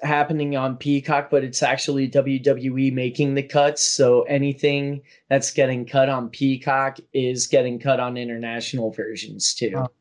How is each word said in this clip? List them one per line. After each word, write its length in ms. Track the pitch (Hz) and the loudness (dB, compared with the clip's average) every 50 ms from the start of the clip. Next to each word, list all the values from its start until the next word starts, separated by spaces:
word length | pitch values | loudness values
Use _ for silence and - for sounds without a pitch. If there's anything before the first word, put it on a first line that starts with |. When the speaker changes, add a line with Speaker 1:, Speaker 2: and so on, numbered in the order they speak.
| - | -4
Speaker 1:
happening 520 | 147 151 147 143 147 160 151 147 143 143 | 0 0 2 0 0 0 -2 -2 -2 -2
on 200 | 131 131 131 127 | -2 -2 -2 -4
Peacock, 520 | 127 - 147 143 139 135 - 151 143 143 - | -4 -2 0 0 0 0 0 0 0 0 2
but 140 | - 143 131 | 0 0 0
it's 180 | 127 127 - | 0 -4 -2
actually 460 | 151 123 135 139 - - 143 139 135 | 0 0 0 0 -2 -2 0 0 0
W 320 | 127 - 139 135 135 135 131 | 0 2 0 2 2 0 0
W 400 | 127 143 135 123 127 135 127 131 | 2 4 4 4 2 0 0 0
E 140 | 135 135 127 | 0 0 0
making 420 | 131 127 123 123 - 147 139 139 | 0 -2 -2 0 0 0 0 0
the 80 | 139 135 | -2 -2
cuts. 400 | 139 - 147 143 147 151 - - | 0 2 4 4 4 2 0 -2
So 400 | - - - 135 123 123 120 - | 0 2 4 6 6 6 6 4
anything 800 | - 143 139 139 143 135 135 - 147 143 143 139 139 143 139 - _ _ _ _ - | 2 0 0 0 0 -2 0 0 0 0 0 -2 -4 -6 -8 -12 _ _ _ _ 0
that's 220 | 135 139 135 - | 0 0 0 0
getting 340 | - 147 135 127 127 123 120 | 0 0 0 2 0 -2 -4
cut 240 | - - 135 135 139 | -2 2 2 2 2
on 200 | 135 127 120 113 | 2 -2 -4 -6
Peacock 680 | - - 139 135 135 131 - 147 135 135 135 135 131 - - _ - | -6 -2 0 0 0 0 -2 0 0 0 0 -2 -6 -10 -12 _ -2
is 360 | 135 131 123 127 123 120 - | -2 -2 0 -2 -4 -2 2
getting 320 | - 135 127 127 120 117 | 2 2 2 2 -2 -2
cut 180 | 117 139 131 123 | 0 0 0 0
on 180 | 123 123 123 | 0 -4 -4
international 760 | 123 123 120 117 113 117 117 117 117 117 - - 127 113 110 - | -6 -8 -8 -8 -8 -8 -8 -8 -8 -8 -6 -4 -4 -4 -4 -4
versions, 640 | - 110 110 113 101 107 107 104 101 - - - | -6 -8 -8 -8 -10 -12 -12 -8 -6 -4 -4 -4
too. 180 | - 123 107 95 | -2 -4 -4 -4
Speaker 2:
Oh, 140 | - 127 123 _ _ | -4 -6 -8 _ _